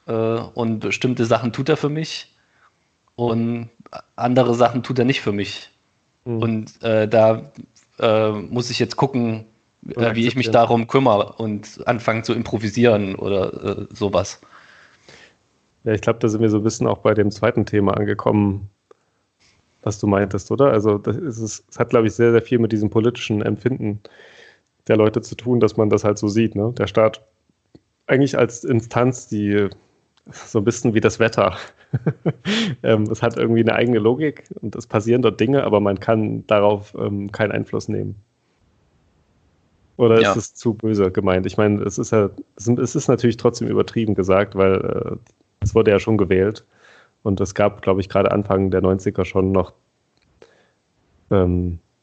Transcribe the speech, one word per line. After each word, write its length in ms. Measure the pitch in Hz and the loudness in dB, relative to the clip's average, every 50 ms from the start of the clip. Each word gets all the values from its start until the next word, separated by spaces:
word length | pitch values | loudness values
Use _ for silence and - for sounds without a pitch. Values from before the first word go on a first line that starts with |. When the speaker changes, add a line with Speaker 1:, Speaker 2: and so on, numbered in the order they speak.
| _ | _
Speaker 1:
äh, 60 | - | -6
und 640 | 117 113 113 113 113 117 - 90 - 123 117 113 110 104 | -4 -2 -2 -2 -2 -4 -6 -8 -6 -4 -2 -2 -2 -4
bestimmte 460 | 107 101 - - - 127 123 - 117 | -4 -6 -4 -2 -2 -2 -2 -2 0
Sachen 280 | 113 113 113 120 113 | 0 0 0 0 -4
tut 160 | - - 135 156 | -6 -4 -2 -2
er 80 | 147 | -2
für 120 | - 147 147 | -2 -2 -4
mich 480 | 151 156 160 - - - - _ _ _ _ _ _ _ _ _ _ _ _ _ _ _ _ _ _ | -4 -6 -8 -8 -12 -14 -16 _ _ _ _ _ _ _ _ _ _ _ _ _ _ _ _ _ _
und 520 | - 120 117 113 117 113 117 120 117 117 113 _ - _ - - - - _ _ | -4 -2 -2 0 -2 -2 -2 -4 -6 -10 -14 _ -20 _ -18 -18 -18 -18 _ _
andere 400 | - 123 127 123 131 123 120 117 | -4 -2 2 2 4 4 4 4
Sachen 300 | 120 120 117 120 123 120 | 4 4 2 2 -2 -4
tut 160 | - 127 123 | -2 -2 0
er 40 | 117 | 0
nicht 180 | 131 139 - | 0 0 -2
für 100 | - 110 | -4 -4
mich. 380 | 101 101 98 101 - - - - _ _ _ _ _ _ _ _ _ _ _ | -4 -4 -6 -8 -10 -14 -18 -20 _ _ _ _ _ _ _ _ _ _ _
Speaker 2:
Mhm. 140 | 123 117 110 | -8 -6 -4
Speaker 1:
Und, 400 | 117 117 110 110 110 - - _ - | -2 -2 -2 -4 -6 -10 -14 _ -2
äh, 240 | 113 110 110 110 107 | 0 0 2 2 4
da, 420 | 117 110 110 110 113 117 - - - - - _ _ _ _ _ _ - | 4 6 6 6 4 0 -4 -12 -20 -20 -20 _ _ _ _ _ _ -2
äh, 320 | 117 113 107 110 110 107 | 0 2 2 2 2 0
muss 400 | 107 104 - - 120 123 117 - | -2 -4 -6 -4 -4 -4 -4 -4
ich 80 | 123 - | -4 -4
jetzt 180 | 113 113 - | -4 -2 0
gucken, 500 | - 147 135 - 123 120 113 110 110 107 - _ _ _ _ _ _ - - - | 0 0 0 0 -2 -2 -2 -4 -6 -10 -16 _ _ _ _ _ _ -16 -12 -4
Speaker 2:
Und 80 | 120 | -2
Speaker 1:
äh, 120 | 117 117 107 | -2 0 0
wie 100 | 113 117 | 0 0
ich 80 | 123 113 | 0 0
mich 140 | 131 117 113 | -2 0 2
Speaker 2:
akzeptieren. 40 | |
Speaker 1:
darum 340 | 110 117 117 - 120 117 113 - | 4 4 4 4 2 0 0 0
kümmere 440 | - 139 135 120 104 101 104 - - | 0 2 4 4 4 2 0 -2 -6
und 520 | - 113 107 104 101 - - - - - | -6 -6 -6 -6 -8 -10 -14 -18 -6 -4
anfangen 380 | - 123 110 - 120 110 110 110 | -4 -4 -2 -2 -2 -2 -2 -2
zu 100 | - 113 | -2 -4
improvisieren 800 | 117 110 - - 104 110 104 - 120 120 120 107 104 101 95 98 | -4 -4 -4 -6 -4 -4 -4 0 2 4 4 4 2 0 -4 -6
oder, 640 | - - 98 101 95 95 - - - - 101 98 - | -6 -4 -2 -2 -2 -2 -4 -6 -6 -6 -6 -6 -6
äh, 80 | 101 - 104 | -10 -12 -6
sowas. 460 | - 104 98 - 90 95 - - - - _ - - - - - - - _ _ _ _ - - - - _ _ _ _ _ _ _ _ _ _ _ - | -4 -4 0 0 -2 -2 -4 -8 -16 -20 _ -20 -20 -20 -20 -20 -20 -20 _ _ _ _ -20 -20 -20 -20 _ _ _ _ _ _ _ _ _ _ _ -4
Speaker 2:
Ja, 80 | 113 | -2
ich 80 | 107 101 | -2 0
glaub, 180 | - 117 113 - | 0 -2 0 0
da 100 | 123 110 | 0 -2
sind 120 | 107 110 | 2 2
wir 100 | 113 107 | 2 2
so 60 | 107 107 | 2 2
ein 60 | 104 | 0
bisschen 240 | 113 - - 127 113 | -2 -2 -2 -2 -2
auch 100 | 110 - | -2 0
bei 160 | - 113 107 | 0 2 2
dem 160 | 107 101 101 | 2 0 0
zweiten 340 | - - 107 120 - 113 101 | -2 -2 -2 0 0 0 -2
Thema 320 | - 107 104 98 98 101 | 0 0 2 2 2 0
angekommen, 720 | 104 104 104 104 101 - - 110 104 101 98 98 98 101 - _ _ _ _ - _ _ _ _ _ _ _ _ _ _ _ _ _ _ _ _ _ | 0 -2 -2 -4 -2 -2 0 2 2 2 2 0 -4 -8 -14 _ _ _ _ -20 _ _ _ _ _ _ _ _ _ _ _ _ _ _ _ _ _
was 180 | - 107 101 - | -6 -6 -6 -2
du 80 | 107 104 | 0 2
meintest, 420 | 98 98 101 98 - - - - | 2 2 2 0 -2 -6 -6 -4
oder? 220 | 110 117 139 139 | 0 2 4 4
Also 260 | 117 107 104 110 104 101 | 4 4 2 2 0 2
das 180 | - 117 107 | 0 -4 -4
ist 220 | - 180 139 110 113 | -4 -6 -8 -8 -8
es, 260 | 110 104 - - - _ | -8 -10 -10 -14 -18 _
es 80 | - - | -4 -4
hat, 120 | 120 - | -2 2
glaub 140 | 127 117 110 | 2 2 2
ich, 100 | 107 - | 2 2
sehr, 180 | - 117 117 | 2 2 4
sehr 100 | 117 113 | 4 4
viel 160 | 113 - 127 117 | 2 2 0 0
mit 140 | 113 104 | 2 0
diesem 180 | 113 104 107 101 | 0 -2 -2 0
politischen 500 | - 113 110 123 123 - - - 107 104 | 0 0 0 0 -2 -4 -4 -4 -2 -2
Empfinden 580 | 107 107 104 - - 120 131 120 110 104 101 104 - - - - - - - - - - _ _ _ _ _ _ _ - | -2 -2 -4 -4 -4 -4 -4 -4 -4 -6 -6 -8 -12 -18 -20 -20 -20 -20 -20 -20 -20 -20 _ _ _ _ _ _ _ 0
der 80 | 110 | 2
Leute 260 | 107 107 107 110 117 | 4 4 2 2 -2
zu 140 | - - - | -6 -6 -12
tun, 240 | - - 123 123 120 | -8 -2 -2 2 2
dass 160 | 110 104 - | 2 2 2
man 120 | 113 107 104 | 0 2 2
das 140 | 110 101 | 2 2
halt 160 | - 104 101 - | 2 0 -2 0
so 80 | 110 | -2
sieht, 300 | 104 101 113 113 104 - | -2 0 0 0 0 -2
ne? 160 | 101 107 117 127 | -4 -4 -4 -4
Der 120 | - 104 - | -4 -6 -2
Staat 360 | - 113 110 110 - - _ _ _ _ _ _ _ _ _ _ - _ _ _ _ _ _ - | 2 2 2 2 0 -4 _ _ _ _ _ _ _ _ _ _ -20 _ _ _ _ _ _ 0
eigentlich 280 | 139 131 143 127 - | 2 2 2 2 2
als 280 | - 120 113 - - - | 0 0 0 -2 -6 -4
Instanz, 640 | 147 123 113 - - - 117 123 131 127 - - - | -2 -2 -2 -2 -2 -2 0 0 0 0 -4 -8 -8
die 400 | 113 104 104 101 101 104 101 92 - - _ _ _ _ _ _ _ _ _ - | -4 -2 0 0 0 0 0 -2 -6 -12 _ _ _ _ _ _ _ _ _ -20
so 260 | - - - - - 110 | -20 -20 -14 -4 -2 0
ein 60 | 98 | 0
bisschen 300 | 117 - - - 120 104 | 0 -2 0 -2 0 0
wie 60 | 110 | 2
das 180 | 110 104 - - | 2 0 2 2
Wetter. 360 | 113 113 - - 98 95 - - | 0 0 2 2 0 0 0 -4
<laughs> 60 | - - _ _ _ _ - - - 151 - - - 165 - - - 196 214 226 226 185 127 - | -12 -18 _ _ _ _ -8 -4 -4 -6 -6 -4 -4 -6 -6 -4 -4 -4 -2 -2 -2 -4 -4 -2
Ähm, 220 | - 123 113 107 104 | 0 2 2 2 2
es 180 | 107 113 - | -2 -2 -2
hat 140 | 120 120 120 | -2 -2 -2
irgendwie 240 | 123 120 113 117 113 | -2 0 2 2 2
eine 140 | 110 113 107 | 2 2 2
eigene 240 | 113 120 123 120 107 | 2 2 2 2 2
Logik 440 | 104 113 123 147 156 147 - - - _ - - | 2 0 0 0 -2 -4 -6 -8 -16 _ -16 -12
und 140 | 113 107 - | -12 -12 -12
es 100 | - - | -12 -10
passieren 360 | - - 110 101 117 120 123 | -4 -4 -2 0 0 0 2
dort 180 | 123 107 90 - | 2 0 2 2
Dinge, 220 | 110 127 143 135 | 0 2 2 0
aber 180 | - 113 104 104 | 2 2 2 2
man 180 | 104 101 98 92 | 2 0 -2 -2
kann 480 | - 117 113 110 107 107 110 110 - | 0 0 0 0 0 -2 -4 -8 -2
darauf, 480 | - 107 104 101 104 104 101 101 - - - | 0 2 4 4 2 2 0 -4 -10 -8 -6
ähm, 340 | - 104 104 101 101 101 | -6 -4 -4 -6 -8 -8
keinen 200 | - - 110 104 | -4 -2 -2 -2
Einfluss 360 | 107 110 98 - 110 110 - 110 | -2 -4 -4 -4 -6 -6 -6 -6
nehmen. 280 | 104 101 104 101 104 - _ _ _ _ _ _ _ _ _ _ _ _ _ _ _ _ _ _ _ _ _ _ _ _ _ _ _ _ _ _ _ _ _ _ _ | -6 -6 -6 -8 -10 -14 _ _ _ _ _ _ _ _ _ _ _ _ _ _ _ _ _ _ _ _ _ _ _ _ _ _ _ _ _ _ _ _ _ _ _
Oder 240 | - 120 113 113 113 | 2 4 6 6 6
Speaker 1:
Ja. 120 | 113 101 | 6 4
Speaker 2:
ist 40 | 95 | 2
es 180 | 107 - - - | 0 -4 -6 -12
zu 200 | - - 120 107 | -4 -4 -4 -2
böse 360 | 104 110 110 107 101 98 92 | -2 -2 -2 2 2 2 2
gemeint? 360 | - 107 98 92 90 92 95 | 0 0 0 2 2 2 0
Ich 100 | 95 - | 0 0
meine, 240 | 113 107 104 104 101 | 2 2 4 2 2
es 140 | 104 104 - | 0 -4 -4
ist 140 | - 117 - | -6 -4 0
ja, 180 | 117 107 101 95 - - - - _ | 2 2 2 0 -2 -10 -18 -20 _
es 80 | - 98 | -6 -2
sind, 140 | 117 123 127 | 0 0 0
es 160 | 131 - - | 0 -2 -2
ist 120 | 147 - - | -2 0 0
natürlich 300 | 123 - - 120 113 - | 2 2 2 0 0 2
trotzdem 300 | - 120 113 - 117 113 | 0 0 0 0 -4 -2
übertrieben 460 | 104 104 101 - - 117 113 107 98 | 0 0 -2 0 -2 -2 -2 0 0
gesagt, 420 | 98 90 95 92 98 104 101 98 | 0 2 2 2 2 2 0 0
weil, 180 | 98 95 95 95 | 2 2 2 2
äh, 420 | 95 - - - - - - - - - _ _ _ _ _ _ _ | 0 0 -4 -4 -6 -6 -8 -10 -12 -14 _ _ _ _ _ _ _
es 140 | - - - | -4 2 2
wurde 180 | 113 107 107 | 4 4 6
ja 60 | 101 98 | 4 4
schon 200 | - 113 110 101 | 4 2 0 0
gewählt 460 | 95 87 95 92 95 107 113 - - _ _ _ _ _ - _ _ _ _ _ | 2 2 2 2 2 0 -2 -6 -14 _ _ _ _ _ -20 _ _ _ _ _
und 180 | - 107 95 92 | -4 -2 -2 -2
es 140 | 101 - - | -2 -2 0
gab, 280 | - 104 101 - - | 0 0 0 0 -2
glaub 160 | - - 95 98 | -2 0 0 0
ich, 100 | 95 - | -2 0
gerade 220 | - 98 95 - | 0 0 2 2
Anfang 400 | - 104 101 104 98 95 98 95 | 0 0 0 0 0 0 0 0
der 120 | 92 92 | 0 0
neunziger 420 | 95 92 95 95 - 104 - 98 90 | 2 2 0 0 -2 -4 -4 -4 -6
schon 280 | - - 95 95 95 | -2 -2 -2 0 2
noch, 200 | 98 92 92 - - _ _ _ _ _ _ _ _ _ _ _ _ _ - _ _ _ _ _ _ _ _ _ _ _ _ _ _ _ _ _ | 0 0 -2 -2 -8 _ _ _ _ _ _ _ _ _ _ _ _ _ -20 _ _ _ _ _ _ _ _ _ _ _ _ _ _ _ _ _
ähm, 480 | 104 95 90 90 90 90 90 87 85 82 - _ _ _ | 2 2 2 2 0 -2 -2 -4 -8 -10 -14 _ _ _